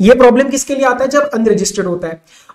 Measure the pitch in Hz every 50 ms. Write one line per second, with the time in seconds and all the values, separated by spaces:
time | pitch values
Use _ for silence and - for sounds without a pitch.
0 | 185 214 254 254 254 240 226 254 277 269 277 269 - - 277 262 269 247 247 262
1 | 269 254 277 285 587 587 - 226 226 220 202 180 190 - - 202 185 180 170 170
2 | 170 160 165 - _ _ _ _ _ - _